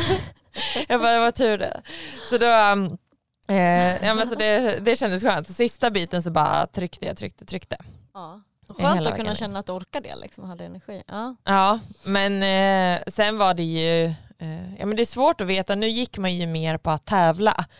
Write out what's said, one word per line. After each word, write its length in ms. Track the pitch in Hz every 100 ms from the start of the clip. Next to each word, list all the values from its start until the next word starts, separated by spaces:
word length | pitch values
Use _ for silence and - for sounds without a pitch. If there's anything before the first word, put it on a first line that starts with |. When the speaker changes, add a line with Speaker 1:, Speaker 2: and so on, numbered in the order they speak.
| 330 381 - -
Speaker 1:
<laughs> 500 | _ - - 240 302
Jag 120 | 240
bara, 120 | 233
"Det 60 | 233
var 100 | 233
tur 280 | - 226 208
det." 220 | - - - - - - -
Så 80 | 240
då, 80 | 233
um, 520 | 226 208 202 185 170 _ _ _ _ -
eh, 580 | 196 175 175 180 185 214
ja, 80 |
men 140 | 220 233
så 60 |
det, 440 | 214 214 208 240 214
det 160 | 208 226
kändes 260 | 226 185
skönt. 240 | 226 175 160
Så 40 |
sista 360 | 185 240 - 240
biten 320 | 196 170 175
så 80 | 170
bara 360 | 165 151 151 175
tryckte 400 | - 180 - 160
jag, 100 | 170
tryckte, 280 | 196 -
tryckte. 320 | - 185 - - - - _
Speaker 2:
Ja. 260 | 196 165 196 _ _ _ -
Speaker 1:
Hela 100 | 277
Speaker 2:
Skönt 120 | 339
att 60 | -
Speaker 1:
vägen 100 | -
Speaker 2:
kunna 140 | 214
Speaker 1:
in. 60 | 202
Speaker 2:
känna 220 | 208 196
att 80 | 202
du 60 |
orkar 280 | 185 185 -
det 160 | - 65
liksom, 280 | - -
hade 200 | 190 170
energi. 380 | 175 180 - 190 -
Ja. 260 | 202 240 247
Speaker 1:
Ja, 340 | - 196 190 226 208 -
men, 380 | 196 196 196 196
eh, 600 | 196 190 196 190 185 175 -
sen 320 | 202 208 220
var 160 | 180
det 80 | 175
ju, 420 | 165 165 165 165 165 156 - -
eh, 360 | 160 160 185 196
ja, 80 | 202
men 100 | 220
det 60 |
är 40 | 240
svårt 340 | 240 285 330
att 60 | 185
veta. 280 | 190 185
Nu 140 | 202 220
gick 300 | 226 247 202
man 160 | 190
ju 120 | 180 170
mer 300 | 160 160 160
på 120 | 165
att 140 | 156
tävla 600 | - 202 170 165 208 - 160